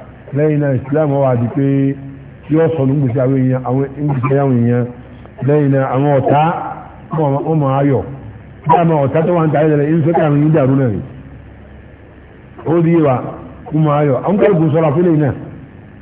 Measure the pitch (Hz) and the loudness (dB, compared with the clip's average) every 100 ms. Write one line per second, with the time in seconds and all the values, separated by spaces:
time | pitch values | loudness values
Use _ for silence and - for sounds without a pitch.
0 | - - - 139 156 151 143 123 127 143 | -18 -20 -8 -2 0 0 0 -2 -2 -2
1 | 151 139 135 123 120 139 139 139 135 135 | 0 2 2 0 -2 0 0 0 0 -4
2 | - - - - - 156 165 165 135 147 | -10 -18 -20 -14 -2 2 2 2 0 0
3 | 131 131 127 135 127 127 127 131 139 - | 0 0 0 2 0 0 -2 -2 -2 -4
4 | 147 139 127 139 139 123 117 120 120 - | -4 -2 0 0 2 2 2 0 -2 -8
5 | - - - - 131 151 143 135 135 127 | -18 -20 -18 -6 0 2 2 2 0 0
6 | 143 143 - 139 160 175 - - - - | 2 2 2 2 2 -2 -8 -12 -16 -18
7 | - 160 147 139 160 160 139 135 143 123 | -8 -2 0 0 0 0 0 2 2 0
8 | - - - - - - 151 165 165 156 | -2 -12 -16 -18 -20 -8 0 2 4 2
9 | 135 156 170 175 156 143 156 147 147 165 | 0 0 0 2 2 2 2 2 2 2
10 | 151 170 156 143 151 156 131 139 127 95 | 2 2 2 2 2 2 2 2 0 -2
11 | - - - - - - - - - - | -8 -16 -20 -20 -20 -20 -20 -20 -20 -20
12 | - - - - - - 139 170 160 170 | -20 -20 -20 -20 -20 -10 -2 2 4 4
13 | 147 131 - - - - - 156 151 147 | 4 0 -4 -12 -16 -18 -4 0 2 2
14 | 147 123 131 196 - 175 160 156 160 139 | 2 0 0 0 2 2 2 2 2 2
15 | 180 151 143 - - - - - - - | 2 2 0 -4 -10 -18 -20 -20 -20 -20